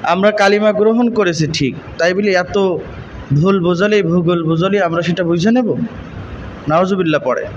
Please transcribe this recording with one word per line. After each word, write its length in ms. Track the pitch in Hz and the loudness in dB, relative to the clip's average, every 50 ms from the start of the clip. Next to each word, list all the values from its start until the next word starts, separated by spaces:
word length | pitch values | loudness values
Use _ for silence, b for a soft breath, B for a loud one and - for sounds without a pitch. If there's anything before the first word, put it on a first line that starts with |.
| - | 0
আমরা 280 | - 170 185 190 208 | 0 0 2 2 2
কালিমা 400 | 208 214 202 196 202 208 208 214 | 2 4 2 4 4 4 2 2
গ্রহণ 380 | 208 214 208 220 226 233 247 233 | 2 4 2 2 4 4 2 2
করেছি 380 | 226 214 208 175 165 156 156 143 160 | 2 0 0 0 2 0 -2 -2 0
ঠিক, 220 | - 143 127 - - - - - - | -2 -2 -2 -2 -6 -14 -16 -6 -2
তাই 160 | 165 175 185 | 0 0 2
বলে 180 | 190 208 202 | 2 0 2
এত 260 | 190 180 180 180 - 202 196 190 175 147 123 - - - - - - - - - 135 | 2 2 0 0 0 0 0 0 0 -2 -6 -10 -14 -14 -16 -16 -16 -16 -6 -2 0
ভুল 300 | 147 160 190 196 196 170 | 2 2 4 2 2 2
বোঝালে, 400 | 175 180 170 196 208 208 208 196 | 0 0 2 0 2 2 2 2
ভূগোল 400 | 165 170 180 175 165 180 175 170 | 2 0 2 2 2 0 0 0
বোঝালে 380 | 160 165 160 175 190 196 202 | 0 0 0 0 0 2 2
আমরা 200 | 190 170 165 170 | 0 0 0 -2
সেটা 220 | 170 165 175 175 180 | -2 -2 -2 -2 0
বুঝে 280 | 165 170 175 165 214 | 0 0 2 2 2
নেব?" 240 | 233 254 254 208 139 - 80 - - - - - - - - - - - - - - - - - | 2 2 2 0 -2 -4 -4 -6 -8 -12 -14 -14 -14 -14 -12 -12 -12 -14 -14 -14 -14 -10 -4 0
নাউজুবিল্লাহ 540 | 151 165 185 185 202 185 185 160 156 143 127 | 2 2 2 2 0 0 0 0 0 0 0
পড়ে। 220 | 131 120 - - - - | 0 -2 -2 -4 -8 -10